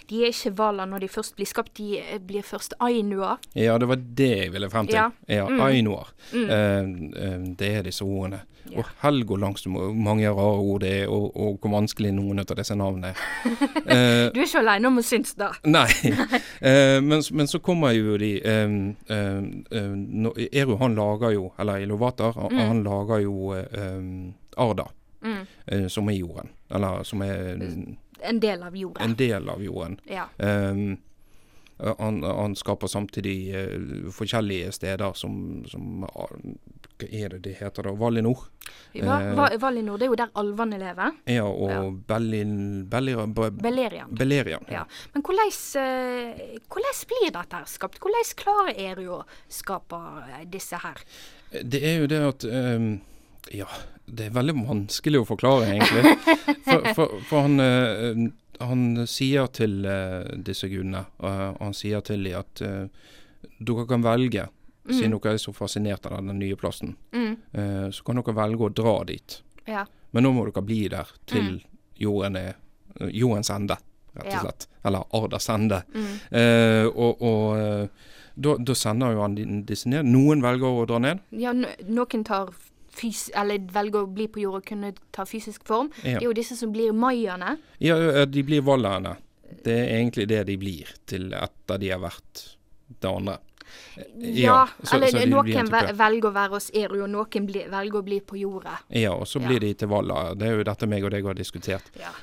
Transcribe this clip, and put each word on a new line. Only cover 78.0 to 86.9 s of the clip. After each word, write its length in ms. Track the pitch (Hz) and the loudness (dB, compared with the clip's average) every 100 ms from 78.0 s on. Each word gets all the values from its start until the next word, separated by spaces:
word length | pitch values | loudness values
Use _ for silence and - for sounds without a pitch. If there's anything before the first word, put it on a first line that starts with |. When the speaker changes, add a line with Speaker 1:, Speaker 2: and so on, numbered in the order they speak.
| - - - - | -20 -20 -18 -2
Speaker 2:
da, 160 | 143 127 | 0 2
da 160 | 123 | 0
sender 380 | 123 113 110 127 | 0 0 0 2
jo 80 | 107 | 2
han 140 | 104 101 | 0 -2
din-, 300 | 107 104 101 | -4 -4 -4
disse 220 | 104 123 | -4 -2
ned. 180 | 147 131 | 2 6
Noen 360 | 123 143 151 | 8 8 6
velger 260 | 123 127 131 | 4 2 2
å 200 | 123 117 | 2 2
dra 120 | 117 | 2
ned. 200 | 131 180 - | 2 -2 -6
Speaker 1:
Ja, 200 | 220 247 | -6 -2
n-, 140 | 247 247 - 180 | -2 -2 -6 -4
noen 360 | 233 240 226 | -2 -2 -2
tar 260 | 214 196 190 175 - _ - | -2 -2 -4 -10 -20 _ -20
fys-, 360 | - 226 208 - | -8 -8 -6 -6
eller 240 | - 202 202 | -2 -2 -2
velger 440 | 185 196 208 208 | -4 -2 0 -2
å 100 | 196 | -2
bli 140 | 190 214 | -4 -6
på 140 | 214 | -4
jord 140 | 196 190 | -4 -4
og 100 | - | -8
kunne 280 | 208 202 190 - | -8 -8 -10 -14
ta 100 | - | -10
fysisk 400 | 190 220 214 208 | -8 -8 -10 -10
form. 260 | - 220 294 247 | -2 0 0 -4
Speaker 2:
Ja. 140 | 131 123 | -4 0
Speaker 1:
Det 40 | |
er 40 | 240 | 0
jo 60 | |
disse 240 | 226 233 233 | -2 -4 -4
som 160 | 226 | -4
blir 180 | 214 226 | 0 2